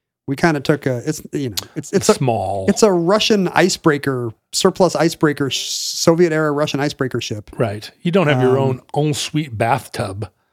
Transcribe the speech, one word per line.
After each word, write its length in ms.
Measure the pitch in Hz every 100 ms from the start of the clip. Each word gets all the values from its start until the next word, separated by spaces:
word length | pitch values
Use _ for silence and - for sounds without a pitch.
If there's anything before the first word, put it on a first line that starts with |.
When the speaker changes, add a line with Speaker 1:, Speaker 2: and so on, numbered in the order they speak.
| _ _ -
Speaker 1:
we 80 | 135
kinda 240 | 170 151
took 260 | 127 143 135
a, 160 | 123 147
it's, 140 | 151 -
you 180 | - 131
know, 60 | 95 - -
it's, 160 | -
it's 160 | - -
a 60 |
Speaker 2:
Small. 520 | 208 131 113 - 98 95
Speaker 1:
it's 140 | 196
a 100 | 220
Russian 560 | 180 170 214 - 214 180
icebreaker, 840 | - 180 - 165 143 139 131 117 - _
surplus 420 | - 190 - 175 -
icebreaker, 540 | 165 - 156 139 139
sh-, 180 | - -
Soviet 600 | - - - - 165 175
era 180 | 156 156
Russian 300 | 143 147 139
icebreaker 400 | 147 - 131 -
ship. 300 | - 104 - -
Speaker 2:
Right. 320 | 113 104 - -
You 80 | 175
don't 160 | 185 151
have 160 | 131
your 160 | 131 135
Speaker 1:
Um, 240 | 135 131 -
Speaker 2:
own 140 | 143 151
ensuite 500 | 143 - 151 156 110
bathtub. 720 | 117 139 - - 104 98 - _ _